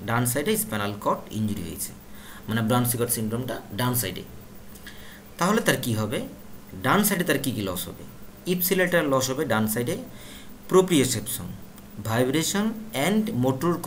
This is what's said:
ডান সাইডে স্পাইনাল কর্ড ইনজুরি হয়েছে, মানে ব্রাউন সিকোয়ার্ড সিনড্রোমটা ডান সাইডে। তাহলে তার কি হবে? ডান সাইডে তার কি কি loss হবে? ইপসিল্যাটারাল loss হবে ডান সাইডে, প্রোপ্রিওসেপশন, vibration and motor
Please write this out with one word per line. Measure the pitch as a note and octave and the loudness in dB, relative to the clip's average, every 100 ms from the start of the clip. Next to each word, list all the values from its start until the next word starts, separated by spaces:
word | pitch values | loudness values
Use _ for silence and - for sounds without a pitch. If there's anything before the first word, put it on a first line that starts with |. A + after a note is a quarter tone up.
| G#2+ | -2
ডান | A#2 B2 | 0 2
সাইডে | D3 G#3 G#3+ | 0 0 0
স্পাইনাল | - G#2+ G2+ G2+ | 0 -2 -2 -2
কর্ড | D3 G3 - G#2+ | 0 -2 -4 -2
ইনজুরি | G#2+ F#2 E2 | -2 -2 -6
হয়েছে, | D#2 - - - - - - - | -6 -8 -10 -16 -14 -14 -10 -2
মানে | A2+ A2 | 0 4
ব্রাউন | B2 A#2+ | 4 4
সিকোয়ার্ড | A#2 A#2+ A#2 | 2 0 0
সিনড্রোমটা | G#2+ A#2 C3 A2+ - G2 | 0 -2 -4 -8 -6 -2
ডান | B2 A#2+ | 0 0
সাইডে। | F#2+ F2+ - - - - - - - - - - - - | -2 -4 -10 -14 -16 -16 -16 -16 -16 -16 -16 -16 -14 0
তাহলে | F3 A3+ A3+ | 2 4 4
তার | C3 | 2
কি | B2+ G#2+ | 0 0
হবে? | G#2 D#3 C4+ - - - - F#2+ | 0 -2 -6 -10 -14 -16 -14 -2
ডান | B2+ F3+ G#3 | 4 4 4
সাইডে | F#3 F3 | 2 2
তার | C#3 | 2
কি | C3+ G#2 | 0 -2
কি | F#2+ | -2
loss | F2+ F2+ | -4 -8
হবে? | - - - - - - | -10 -14 -14 -16 -8 -2
ইপসিল্যাটারাল | F3+ - F#3 F3 F3 D3+ | 0 2 4 4 4 4
loss | C3+ B2 | 2 2
হবে | C3 D3 | 0 2
ডান | A2 G#2+ | 2 2
সাইডে, | A#2 B2 G#3+ - - - - - - - | 2 0 -2 -6 -14 -14 -14 -14 -14 4
প্রোপ্রিওসেপশন, | F3+ F#3 D#3 A#2+ A2+ - - F2+ - - - - - A2 | 6 8 6 6 2 -4 -6 -8 -10 -14 -16 -14 -8 0
vibration | A2+ C3 D3+ D#3+ G3 A3 - - B2+ D#3+ | 2 2 2 2 0 0 -2 -4 0 2
and | G#3+ G#3+ A#2+ | 4 2 2
motor | B2+ B2+ E3+ E3 | 2 2 0 2